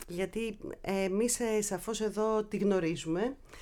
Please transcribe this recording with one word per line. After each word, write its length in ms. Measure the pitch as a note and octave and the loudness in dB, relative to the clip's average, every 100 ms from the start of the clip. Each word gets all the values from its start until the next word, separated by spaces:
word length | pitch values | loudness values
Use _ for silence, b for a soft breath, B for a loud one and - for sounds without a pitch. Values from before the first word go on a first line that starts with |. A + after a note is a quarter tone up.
| B | B
γιατί, 500 | F3 F#3 G#3+ A3+ G#3 - - | -4 -2 -2 -4 -6 -10 -8
ε, 220 | - G3 | -2 0
εμείς, 360 | F#3+ G3 A#3+ - | 2 2 2 2
ε, 220 | A#3 G#3+ | 2 2
σαφώς 400 | G#3 F3+ - G#3+ | 2 -2 -4 -2
εδώ 420 | G#3+ G#3 A3 A3 | 0 2 2 2
τη 140 | G#3+ G3+ | 0 2
γνωρίζουμε. 800 | G3+ F#3+ E3 D3 D#3+ E3+ A#3+ C#4 - B | 4 4 2 0 -2 0 0 -2 -14 B